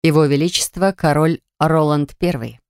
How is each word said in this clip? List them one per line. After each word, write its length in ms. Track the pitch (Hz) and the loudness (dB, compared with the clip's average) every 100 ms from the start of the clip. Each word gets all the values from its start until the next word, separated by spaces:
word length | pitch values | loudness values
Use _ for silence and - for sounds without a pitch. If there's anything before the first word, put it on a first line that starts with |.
Его 240 | 165 151 147 | 2 2 2
Величество 680 | 143 170 - - - 190 | 2 0 -4 -6 -2 -2
король 480 | 190 156 147 160 165 _ _ | 0 0 2 0 -2 _ _
Роланд 580 | 156 160 151 147 143 - | 0 2 2 0 -4 -4
Первый. 420 | 175 151 117 113 | -4 -4 -10 -16